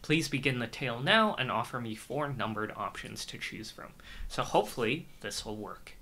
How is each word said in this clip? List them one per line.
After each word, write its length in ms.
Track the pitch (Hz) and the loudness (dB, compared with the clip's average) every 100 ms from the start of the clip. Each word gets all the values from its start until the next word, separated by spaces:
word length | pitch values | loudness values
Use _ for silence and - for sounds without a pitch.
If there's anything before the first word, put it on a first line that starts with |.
Please 260 | - 160 156 | 4 4 4
begin 320 | 139 139 123 | 2 2 2
the 80 | 113 | -2
tale 320 | - 135 117 | -2 -2 0
now 340 | 147 220 214 - | 6 6 6 4
and 140 | 127 | 2
offer 300 | 104 120 127 | 2 0 -2
me 160 | 117 110 | -4 -6
four 320 | - 143 143 | -4 -2 0
numbered 460 | 123 107 107 107 - | 0 0 0 -2 -2
options 480 | 98 - 98 107 - | -4 -4 -8 -8 -8
to 100 | - | -6
choose 340 | - - 110 | -8 -6 -10
from. 220 | - - - - - - | -10 -14 -14 -14 -8 -4
So 160 | - | -2
hopefully 640 | 123 170 202 - 110 151 - - | 4 4 4 2 2 2 -2 -8
this 240 | 104 - 117 | -6 -4 -6
will 100 | 107 | -6
work 380 | 98 - - - | -6 -10 -14 -16